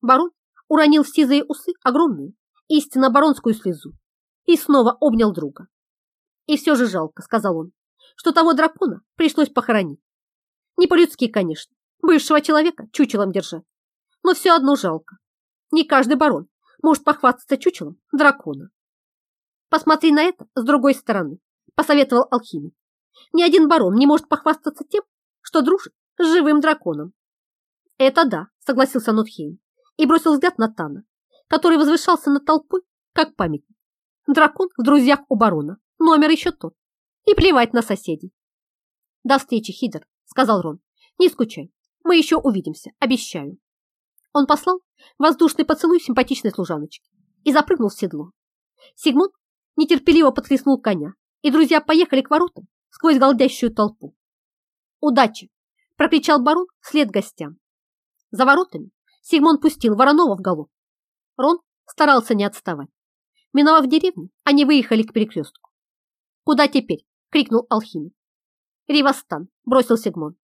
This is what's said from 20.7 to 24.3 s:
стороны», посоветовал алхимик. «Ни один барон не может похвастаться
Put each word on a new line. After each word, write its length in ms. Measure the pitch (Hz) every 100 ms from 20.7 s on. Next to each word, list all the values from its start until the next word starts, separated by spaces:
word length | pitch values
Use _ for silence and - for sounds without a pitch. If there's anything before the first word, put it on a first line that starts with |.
| 294 262
стороны», 460 | 269 - 208 156 156 _ _ _ -
посоветовал 520 | 311 294 277 247 269
алхимик. 440 | 254 233 165 147 _ _ _ _ _ _
«Ни 80 | 320
один 260 | 349 339 311
барон 280 | 330 190 202
не 100 | 285
может 220 | 294
похвастаться 560 | -